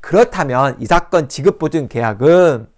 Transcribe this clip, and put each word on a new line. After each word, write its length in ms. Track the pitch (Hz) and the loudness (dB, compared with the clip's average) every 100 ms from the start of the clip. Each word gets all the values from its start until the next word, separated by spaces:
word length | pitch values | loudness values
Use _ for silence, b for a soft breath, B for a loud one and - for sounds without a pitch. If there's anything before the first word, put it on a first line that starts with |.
그렇다면 760 | - 190 233 185 147 127 135 127 | -2 0 2 0 -4 0 -2 -2
이 60 | 117 | 0
사건 420 | 170 175 175 135 | -2 0 -2 -2
지급 300 | - 151 - | -2 -2 -2
보증 300 | 156 160 127 | -4 -4 -4
계약은 760 | - 117 104 135 175 175 123 110 | -4 -4 0 4 4 4 0 -8